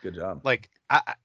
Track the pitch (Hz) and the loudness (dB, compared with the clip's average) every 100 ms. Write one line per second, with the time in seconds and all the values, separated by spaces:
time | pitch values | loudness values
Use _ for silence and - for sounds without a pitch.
0 | 95 87 92 92 139 120 - _ - 147 | -12 -8 -8 -4 0 -2 -2 _ 2 2
1 | - - | 2 -6